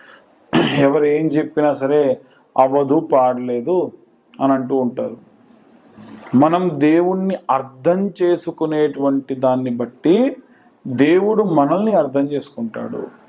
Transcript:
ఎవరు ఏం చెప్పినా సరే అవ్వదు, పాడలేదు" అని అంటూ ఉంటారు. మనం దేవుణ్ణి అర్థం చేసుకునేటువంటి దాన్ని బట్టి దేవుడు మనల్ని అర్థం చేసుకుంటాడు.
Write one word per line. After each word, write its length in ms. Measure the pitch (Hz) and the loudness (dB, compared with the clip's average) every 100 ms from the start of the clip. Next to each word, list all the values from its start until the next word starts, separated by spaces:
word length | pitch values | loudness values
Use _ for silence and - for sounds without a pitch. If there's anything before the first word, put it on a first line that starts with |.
| - - _ _ _ - 143 135 | -20 -20 _ _ _ 0 0 2
ఎవరు 260 | 139 151 | 2 4
ఏం 220 | 147 147 160 | 2 2 0
చెప్పినా 460 | 143 151 - 151 | -2 -2 0 0
సరే 480 | 135 135 147 139 123 - _ _ - | 0 0 2 2 -2 -8 _ _ 0
అవ్వదు, 420 | 131 143 135 151 160 | 2 2 2 0 2
పాడలేదు" 800 | 143 127 123 123 120 120 180 156 - _ _ _ - | 2 2 0 -4 -4 -2 -2 -2 -8 _ _ _ -4
అని 120 | 135 | 0
అంటూ 240 | 135 127 135 | 0 0 -2
ఉంటారు. 400 | 123 123 123 117 - _ _ _ _ _ _ - - - - | -2 -4 -8 -10 -20 _ _ _ _ _ _ -20 -20 -20 -2
మనం 360 | 123 151 175 185 | 2 4 2 -2
దేవుణ్ణి 640 | 143 147 165 180 190 190 190 - | 0 2 4 2 -2 -4 -4 -2
అర్థం 600 | 131 127 - 170 180 202 - | -4 -4 -4 -2 0 -2 -2
చేసుకునేటువంటి 1120 | 175 170 170 160 160 156 151 135 139 139 - | 0 0 -4 -6 -4 0 -2 0 -2 -2 -4
దాన్ని 360 | 131 131 127 127 | -2 0 0 -2
బట్టి 680 | 120 117 - 151 196 269 262 - _ _ _ 143 | -4 -6 -2 2 2 2 -2 -14 _ _ _ -8
దేవుడు 560 | 123 147 180 202 214 | 0 2 4 2 0
మనల్ని 500 | 202 156 143 175 214 | 0 0 2 0 2
అర్థం 400 | 196 143 135 143 | 0 0 -2 -2
చేసుకుంటాడు. 760 | 143 - - 113 113 113 117 - - | -4 -8 -10 -10 -8 -10 -10 -12 -16